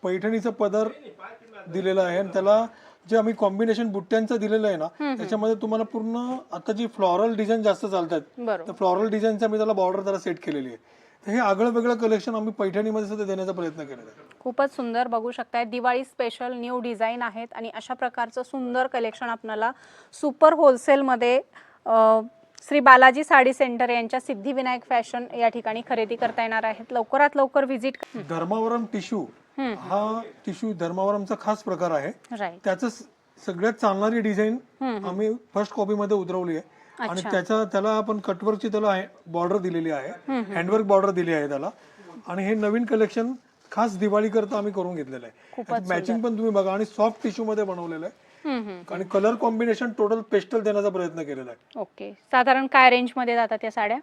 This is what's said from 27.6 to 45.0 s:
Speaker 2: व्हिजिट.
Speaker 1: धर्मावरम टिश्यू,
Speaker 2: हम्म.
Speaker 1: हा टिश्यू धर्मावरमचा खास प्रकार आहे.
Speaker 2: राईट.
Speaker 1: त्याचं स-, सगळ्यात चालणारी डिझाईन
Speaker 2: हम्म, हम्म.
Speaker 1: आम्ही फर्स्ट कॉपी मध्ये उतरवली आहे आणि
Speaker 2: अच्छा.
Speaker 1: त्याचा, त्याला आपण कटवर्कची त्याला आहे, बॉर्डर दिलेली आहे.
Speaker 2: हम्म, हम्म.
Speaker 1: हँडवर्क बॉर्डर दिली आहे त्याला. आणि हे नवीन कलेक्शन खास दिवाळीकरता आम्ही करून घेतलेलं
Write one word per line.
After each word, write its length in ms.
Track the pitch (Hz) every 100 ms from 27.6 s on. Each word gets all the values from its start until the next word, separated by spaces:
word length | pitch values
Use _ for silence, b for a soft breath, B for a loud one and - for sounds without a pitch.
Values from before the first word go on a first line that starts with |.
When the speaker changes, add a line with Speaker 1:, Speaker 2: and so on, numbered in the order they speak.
| 269
Speaker 2:
व्हिजिट. 280 | 262 254 262 - 240 151
Speaker 1:
धर्मावरम 560 | 131 170 220 226 240 220
टिश्यू, 260 | 214 175 220 131 - _ -
Speaker 2:
हम्म. 160 | 269
Speaker 1:
हा 480 | 214 175 190 214 226 226 - -
टिश्यू 280 | 185 220
धर्मावरमचा 640 | 190 170 180 196 208 190 -
खास 220 | - 214
प्रकार 280 | - 180 175
आहे. 440 | 160 143 240 _ 226
Speaker 2:
राईट. 200 | 196 175
Speaker 1:
त्याचं 260 | 196 185 247
स-, 140 | 220 - _ _ _ -
सगळ्यात 280 | 175 208
चालणारी 460 | 233 220 190 208 233
डिझाईन 340 | 214 202 214
Speaker 2:
हम्म, 420 | 240 - _ 262 220
हम्म. 120 | 196
Speaker 1:
आम्ही 220 | 185 214 240 _
फर्स्ट 200 | 202 208
कॉपी 200 | - 202
मध्ये 240 | 208 202 208
उतरवली 400 | 180 185 175 160
आहे 240 | - b b b
आणि 100 | 233
Speaker 2:
अच्छा. 220 | 180 190
Speaker 1:
त्याचा, 320 | 196 180 220
त्याला 260 | 214 202 208
आपण 280 | 214 208 214
कटवर्कची 500 | 190 185 214 214 226
त्याला 200 | 208 214
आहे, 200 | 190 190 - -
बॉर्डर 300 | 170 175 202
दिलेली 340 | 185 165 165
आहे. 180 | 147 135
Speaker 2:
हम्म, 320 | 330 - 262
हम्म. 160 | 202 190
Speaker 1:
हँडवर्क 280 | 175 214 208
बॉर्डर 240 | 196 196
दिली 240 | 180 175
आहे 160 | 160 147
त्याला. 200 | 139 165 - B B 196 - -
आणि 180 | 180 196
हे 100 | 220
नवीन 300 | 208 220 233
कलेक्शन 480 | 220 214 - 233 254 _ _ _
खास 260 | - 226 190
दिवाळीकरता 600 | 208 208 214 220 214 214
आम्ही 160 | 208
करून 220 | 196 180
घेतलेलं 300 | 175